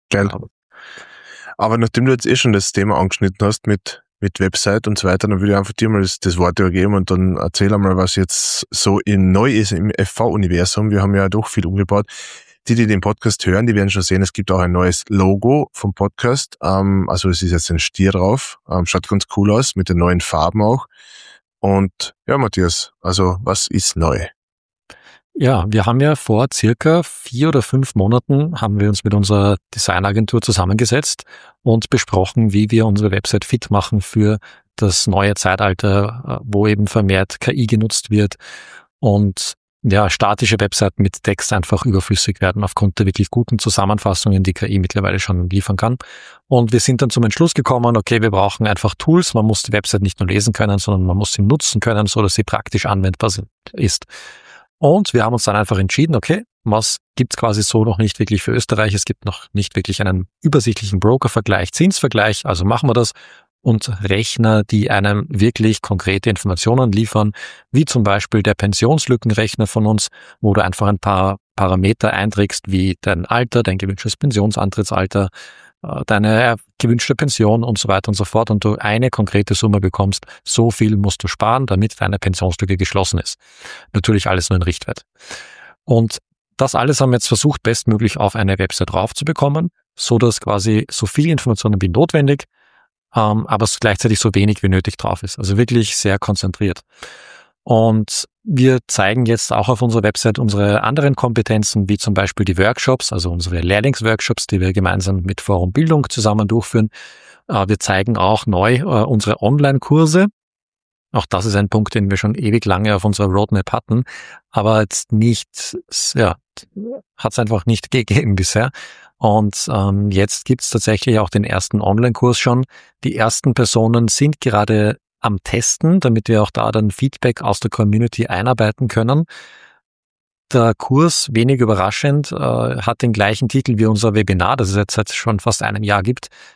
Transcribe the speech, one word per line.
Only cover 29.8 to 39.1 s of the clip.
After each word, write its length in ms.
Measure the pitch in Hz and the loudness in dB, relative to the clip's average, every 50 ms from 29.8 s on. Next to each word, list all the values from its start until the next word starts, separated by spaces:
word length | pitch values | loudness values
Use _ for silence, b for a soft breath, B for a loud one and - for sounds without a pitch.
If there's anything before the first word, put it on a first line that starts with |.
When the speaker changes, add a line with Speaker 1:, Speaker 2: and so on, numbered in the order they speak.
| - - 92 90 98 101 101 110 110 - - 117 | -2 0 0 0 0 0 0 0 0 0 0 0
Speaker 2:
zusammengesetzt 800 | - - 101 - 90 95 101 110 120 110 120 143 143 - - - - B B B B B B B | 0 0 0 0 0 0 2 2 2 2 2 0 0 -2 -6 -8 -12 B B B B B B B
und 280 | - 123 113 113 - - | 0 2 2 2 0 0
besprochen, 640 | - - - - - 95 95 - - 120 113 107 98 | -2 -2 0 0 0 0 0 0 0 0 0 2 2
wie 160 | 104 107 107 | 2 0 2
wir 160 | 113 110 110 | 2 2 2
unsere 240 | 110 98 101 107 104 | 2 2 2 0 0
Website 360 | 95 101 - - - 104 - | 0 -2 -2 -2 -2 -2 -2
fit 260 | - - 117 - - | -2 -4 -2 -2 0
machen 300 | 107 101 - - - 104 | 0 0 0 0 -2 -2
für 360 | - - - 110 107 104 107 101 B B B B B B _ | -2 -2 0 0 2 2 0 -2 B B B B B B _
das 320 | - - 98 90 - - | -2 0 0 0 0 0
neue 260 | 107 95 98 98 101 101 | 0 2 2 2 2 0
Zeitalter, 1080 | - - 92 92 95 104 98 92 - - 101 98 101 101 110 117 123 - - 123 - | 0 0 0 0 0 0 0 0 0 0 0 2 2 0 -2 -4 -8 -10 -8 -8 -8
äh, 20 | - | -6
wo 240 | 120 101 101 104 | -2 0 2 2
eben 200 | 107 107 104 107 | 2 2 2 0
vermehrt 520 | 101 - 110 101 95 95 92 95 - - - | 0 0 0 2 2 2 0 0 -2 -6 -6
K 120 | - 123 | -4 -2
I 140 | 147 143 120 | -2 0 0
genutzt 440 | 107 120 107 110 110 - - - - | 0 2 0 0 0 -2 -4 -4 0
wird 240 | 104 104 104 98 - B B B B B B B B B B B B - | 0 2 2 0 -2 B B B B B B B B B B B B -2
und 560 | - 113 | 0 2